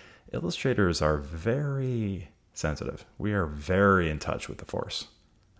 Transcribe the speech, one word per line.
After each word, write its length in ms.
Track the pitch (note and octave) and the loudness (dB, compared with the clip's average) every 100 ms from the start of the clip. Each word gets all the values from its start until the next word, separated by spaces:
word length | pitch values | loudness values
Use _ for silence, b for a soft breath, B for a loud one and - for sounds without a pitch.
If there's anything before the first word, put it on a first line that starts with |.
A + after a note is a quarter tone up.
| b b - | b b -10
illustrators 680 | - F2 - C3+ B2 F#2 D#2 | -6 -4 -2 0 4 4 4
are 160 | D2+ D2+ | 2 2
very 1120 | C#2+ E2 F2+ C3+ D3 C#3 C3 A#2+ G#2+ F#2 E2+ _ _ | -2 -6 -2 -2 -2 -2 -2 -2 -2 -4 -8 _ _
sensitive. 520 | - D#2+ D2 - - - - | -6 -4 -2 -4 -8 -12 -6
We 160 | G#2 | -2
are 120 | G#2 D#2+ | 0 0
very 600 | D2 D2 F#2 G2+ F#2+ E2 | -4 0 6 8 6 4
in 100 | D2+ | 0
touch 300 | - - - | -4 -6 -8
with 100 | - | -12
the 60 | - | -8
force, 420 | - - - - _ _ _ _ _ | -6 -6 -8 -12 _ _ _ _ _